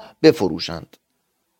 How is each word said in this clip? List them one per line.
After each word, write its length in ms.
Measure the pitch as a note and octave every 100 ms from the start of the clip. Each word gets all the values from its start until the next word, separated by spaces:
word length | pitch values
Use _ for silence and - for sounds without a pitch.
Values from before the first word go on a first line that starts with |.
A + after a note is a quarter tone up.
| - -
بفروشند. 760 | D#3 - F#2 E2 - E2+ - - _ _ _ _ _